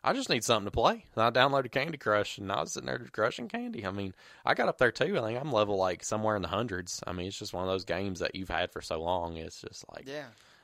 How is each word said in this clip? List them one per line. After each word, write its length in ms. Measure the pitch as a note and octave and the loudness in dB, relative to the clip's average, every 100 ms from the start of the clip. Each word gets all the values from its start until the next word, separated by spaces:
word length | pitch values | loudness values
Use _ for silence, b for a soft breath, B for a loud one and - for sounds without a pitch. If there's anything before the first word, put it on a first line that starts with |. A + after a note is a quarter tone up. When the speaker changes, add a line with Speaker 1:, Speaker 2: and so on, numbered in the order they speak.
Speaker 1:
"I 100 | - | 0
just 160 | A#3+ C4 | 0 0
need 160 | C#3 | 0
something 220 | - A2 G2+ | 4 2 2
to 40 | |
play." 360 | A#2+ C3+ A3+ - | 4 4 2 -6
And 80 | - | 2
I 60 | A2+ | 4
downloaded 400 | B2 C3+ C#3 B2+ | 6 6 4 0
Candy 240 | C#3 D3 C#3+ | -2 -2 -2
Crush, 400 | A2+ G#2 G2+ - | 2 4 2 -4
and 160 | G2 | -2
I 80 | G2 | -2
was 120 | E2 | -2
sitting 140 | - B2+ | -4 -4
there 120 | B2 | -4
just 140 | A#2+ | -6
crushing 340 | - A2+ - A#3 | 0 0 0 -6
candy. 380 | A#3 B3 A3 G2 | -6 -6 -6 -4
I 40 | |
mean, 220 | G2 G2 - B B | -4 -6 -8 B B
I 80 | - | 0
got 160 | C#3+ A3 | 2 2
up 80 | - | 4
there, 160 | A#2+ | 4
too. 260 | - D#3 F#3+ | 4 0 2
I 40 | |
think 180 | A2 B2 | 0 -2
I'm 120 | D3+ | 2
level, 260 | A2+ G#2 G2+ | 4 4 4
like, 260 | F#2 F2+ | 2 0
somewhere 320 | - G#2+ G#2+ G#2 | -2 0 2 0
in 60 | |
the 60 | F2 | 0
hundreds. 540 | G2 A#2+ F2+ F2+ - - | 0 0 -4 -6 -8 -6
I 60 | |
mean, 160 | F2+ F#2 | -6 -6
it's 100 | - | -6
just 160 | G#2 | -8
one 100 | F2+ | -4
of 60 | F#2 | -2
those 160 | F#2+ - | -2 -2
games 320 | E2+ G2 F2 | -2 -2 -4
that 140 | - | -6
you've 160 | F#2 F#2 | -6 -4
had 220 | E2 F2+ | -2 -2
for 100 | F2 | -4
so 180 | - E2 | -6 -4
long. 380 | E2 F2+ E2+ E2 | 0 0 -2 -8
It's 240 | E2 - | -10 -12
just, 240 | - - - | -14 -16 -16
like, 160 | - C3+ | -16 -12
Speaker 2:
Yeah. 200 | D3 C3 A2 b b | -12 -12 -20 b b